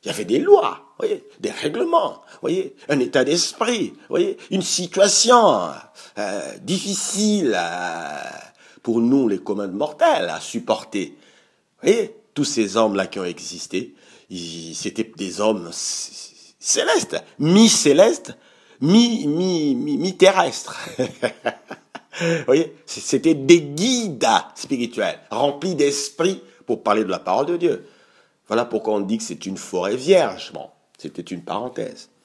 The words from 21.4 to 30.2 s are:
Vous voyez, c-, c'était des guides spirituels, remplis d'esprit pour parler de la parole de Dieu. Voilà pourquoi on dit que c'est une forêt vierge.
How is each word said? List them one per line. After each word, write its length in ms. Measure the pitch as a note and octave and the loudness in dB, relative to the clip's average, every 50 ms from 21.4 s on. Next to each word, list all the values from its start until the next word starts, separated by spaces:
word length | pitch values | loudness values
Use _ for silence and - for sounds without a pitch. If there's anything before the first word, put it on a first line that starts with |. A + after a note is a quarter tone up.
| _ A#2+ - - _ _ - - _ _ _ - _ _ - - | _ -8 -8 -8 _ _ -20 -20 _ _ _ -20 _ _ -10 -4
Vous 260 | E3+ E3 E3 E3 C#3+ | -2 -2 -2 -2 2
voyez, 300 | - C3 D3 E3 D3+ - - _ | 2 2 2 2 0 -6 -18 _
c-, 160 | - - - | -16 -16 -12
c'était 320 | - - - C3+ C3+ D#3+ D#3+ | -6 -2 -2 0 2 2 2
des 280 | C#3+ C3+ C3+ E3+ E3+ | 2 8 8 8 8
guides 680 | D3+ C#3+ C#3+ D3+ F#3 B3 C4 B3 A#3 G3+ D3+ A#2 G2+ A#2+ A2 F2+ - - - | 8 0 -6 -2 -2 0 0 0 -2 -4 -4 -2 2 2 2 2 2 -2 -14
spirituels, 680 | - - - C#3+ B2 A#2+ A#2 A#2+ A2+ G#2 F2 D#2 - - _ | -16 -6 -6 -4 -4 -4 -4 -2 -2 -2 -2 -2 -6 -10 _
remplis 420 | A2 G#2+ C3 C#3+ C#3 D3 D#3+ F#3 F3+ | -4 -2 -2 -2 -2 -2 -4 -4 0
d'esprit 680 | C#3 C#3+ C#3+ C#3 - - - - - E3 F#3 G3 - - - _ _ _ - | 0 0 0 0 -2 -6 -10 -6 -2 -2 -2 -2 -4 -10 -20 _ _ _ -6
pour 160 | A#2+ G#2+ - | -6 -4 0
parler 200 | - G#2 G#2+ A2 | 0 0 0 0
de 60 | F#2 | -2
la 80 | F#2 E2+ | -4 -6
parole 300 | - F2+ F#2 A2+ C#3+ D#3 | -2 -2 0 0 0 -2
de 100 | F3 E3+ | -2 0
Dieu. 300 | F3 E3+ C3 - - - _ _ _ _ _ _ _ _ _ _ _ _ | 0 0 0 -2 -6 -16 _ _ _ _ _ _ _ _ _ _ _ _
Voilà 180 | G#2 A2+ B2 | -2 -2 -2
pourquoi 300 | A#2+ - A2 - G#2+ G#2+ | -2 -4 -4 -2 -2 -2
on 40 | G#2 | -2
dit 180 | G2+ F#2+ A2 A2+ | -2 -2 -4 -6
que 60 | A2 | -6
c'est 220 | - - - - | -10 -12 -12 -10
une 120 | F#2+ F#2+ F#2+ | -10 -10 -10
forêt 380 | - - - F2+ F2+ G2 G#2 | -12 -6 -6 -4 -2 -2 -4
vierge. 560 | C3 B2+ D3+ F#3+ F#3 | -4 2 4 4 4